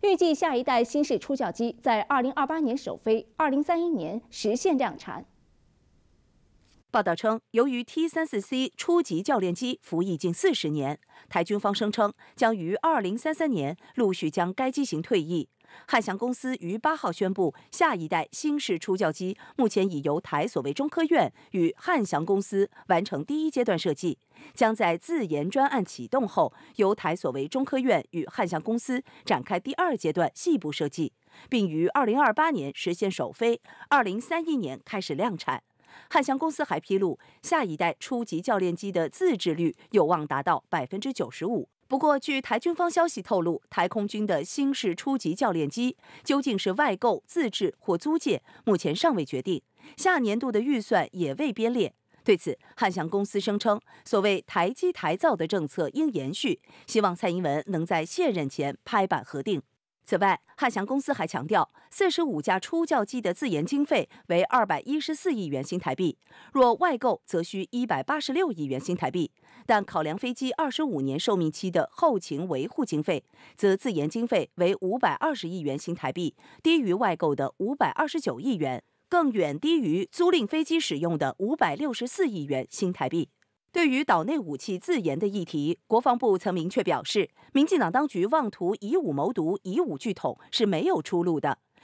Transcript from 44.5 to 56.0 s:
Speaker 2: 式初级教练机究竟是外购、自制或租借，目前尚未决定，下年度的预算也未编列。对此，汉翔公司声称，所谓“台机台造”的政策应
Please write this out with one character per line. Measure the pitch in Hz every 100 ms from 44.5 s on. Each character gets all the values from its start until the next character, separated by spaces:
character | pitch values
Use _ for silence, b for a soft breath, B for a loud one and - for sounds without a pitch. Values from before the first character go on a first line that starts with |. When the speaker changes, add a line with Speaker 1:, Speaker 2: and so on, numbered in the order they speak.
| - 277
Speaker 2:
式 | 277 202 170
初 | - 269
级 | - 170
教 | 247
练 | 170 147
机 | 185 247 - B B
究 | - 285
竟 | 269 202
是 | 202
外 | 190 294 190
购、 | 247 185 _
自 | - 269
制 | - 185 -
或 | - 175
租 | 294 320
借， | - 165 B B
目 | - 190
前 | - 170
尚 | 330 233
未 | 143
决 | 131
定， | 131 175 _ B B B
下 | 370 359
年 | 233 214
度 | 269
的 | 208
预 | 247 269
算 | 208 208 151
也 | 185 165
未 | 135 294
编 | 214 226
列。 | 247 175 _ _ b
对 | - 190
此， | - 127 b b
汉 | 214
翔 | 180 165
公 | 202 202
司 | 202
声 | 196 208
称， | 226 208 B B -
所 | 214
谓 | 202 190 -
“台 | 196 175
机 | 254 359
台 | - 165 175
造” | 330 220
的 | 160
政 | 202 151
策 | - 151
应 | 254